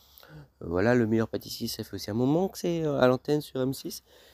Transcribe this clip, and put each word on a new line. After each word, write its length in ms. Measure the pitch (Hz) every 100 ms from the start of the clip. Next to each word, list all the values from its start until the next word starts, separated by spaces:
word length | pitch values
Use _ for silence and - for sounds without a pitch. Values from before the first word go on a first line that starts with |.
| _ - - 151 147 -
Euh, 40 | 85
voilà, 260 | 87 107
Le 140 | 123 110
meilleur 220 | 113 110
pâtissier, 400 | 101 - - 117
ça 160 | - 110
fait 100 | 98
aussi 160 | -
un 40 | 107
moment 340 | 127 160 190
que 80 | -
c'est, 260 | 175 170
euh, 160 | 156 139
à 80 | 127
l'antenne 320 | 127 - 151
sur 220 | - 135
M 120 | 131
six. 300 | 131 - - - - -